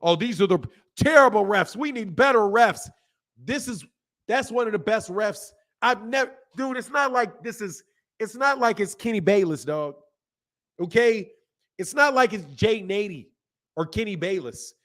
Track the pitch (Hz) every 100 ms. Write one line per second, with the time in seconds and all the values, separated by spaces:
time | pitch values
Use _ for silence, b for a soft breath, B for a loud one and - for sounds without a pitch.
0 | 165 170 226 208 196 180 123 b b -
1 | - 311 269 214 202 202 175 208 277 254
2 | 214 156 269 262 208 202 233 175 - -
3 | _ _ _ _ 123 269 - 220 - _
4 | _ _ _ 233 254 233 233 208 160 220
5 | - 185 214 196 - _ _ _ 233 247
6 | 220 262 262 - _ - 269 254 233 285
7 | 277 254 233 - 220 226 208 160 _ _
8 | _ _ 214 226 277 277 240 220 196 -
9 | 226 226 170 202 185 151 135 151 147 139
10 | _ _ _ _ _ _ _ _ 175 220
11 | 240 226 196 _ _ _ _ _ 185 277
12 | 294 262 254 208 160 139 208 220 185 196
13 | 208 165 110 _ _ _ _ - 160 180
14 | 220 190 170 190 131 110 - -